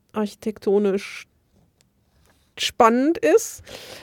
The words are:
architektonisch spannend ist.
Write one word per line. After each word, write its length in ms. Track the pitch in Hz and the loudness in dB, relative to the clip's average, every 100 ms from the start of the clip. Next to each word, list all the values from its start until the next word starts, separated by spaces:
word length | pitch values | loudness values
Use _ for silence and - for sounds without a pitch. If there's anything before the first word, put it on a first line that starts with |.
| _ | _
architektonisch 1160 | 214 208 - 220 208 - 196 202 196 - - - _ _ _ _ _ _ _ _ _ _ _ _ - | -8 -8 -8 -10 -6 0 0 0 -2 -6 -18 -20 _ _ _ _ _ _ _ _ _ _ _ _ -10
spannend 600 | - - 226 240 277 339 | -6 2 4 4 2 0
ist. 420 | 294 427 - - - - - - | 2 2 0 -14 -20 -20 -20 -20